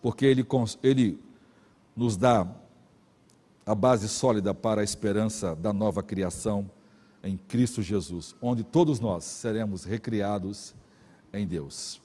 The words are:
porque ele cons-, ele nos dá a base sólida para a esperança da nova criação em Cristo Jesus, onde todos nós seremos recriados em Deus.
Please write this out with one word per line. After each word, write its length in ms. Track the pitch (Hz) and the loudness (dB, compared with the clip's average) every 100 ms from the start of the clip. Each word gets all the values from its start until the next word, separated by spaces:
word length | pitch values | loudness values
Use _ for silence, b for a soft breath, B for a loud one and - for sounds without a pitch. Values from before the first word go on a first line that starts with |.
porque 240 | 123 - | -2 2
ele 180 | 139 131 | 4 4
cons-, 360 | 123 131 113 - | 2 0 0 0
ele 400 | 131 131 117 - - b b b b b _ | 2 4 4 0 -12 b b b b b _
nos 220 | - 120 98 | -2 -2 2
dá 320 | 123 117 90 117 - _ _ _ _ _ _ _ _ _ - | 4 4 2 -6 -20 _ _ _ _ _ _ _ _ _ -4
a 80 | |
base 340 | 107 127 120 104 | 2 4 4 2
sólida 460 | - 131 110 98 | 0 2 2 0
para 260 | 98 113 107 | -2 0 0
a 40 | |
esperança 720 | 104 - 104 101 110 - 95 | 0 -2 0 0 0 -2 -4
da 160 | 78 95 | -2 -2
nova 320 | 101 107 95 | 0 0 -2
criação 680 | 95 98 92 - 110 101 98 - b b b b | -4 -4 -4 -2 -2 -2 -4 -12 b b b b
em 140 | 95 92 | -8 -8
Cristo 460 | - 120 120 - | -4 0 0 0
Jesus, 520 | 90 101 82 87 80 - | -2 -2 -2 -10 -10 -6
onde 240 | 120 120 | -2 -2
todos 360 | 110 160 165 127 | 2 4 4 2
nós 240 | 113 87 | -2 -4
seremos 600 | - - 117 110 107 95 | -6 -8 -4 -2 -4 -6
recriados 920 | 87 107 - 110 98 104 92 104 - - b b b b b | -6 -6 -4 -2 -2 -2 -4 -10 -14 -20 b b b b b
em 160 | 101 101 | -6 -4
Deus. 540 | 85 71 - - - | -4 -8 -12 -12 -14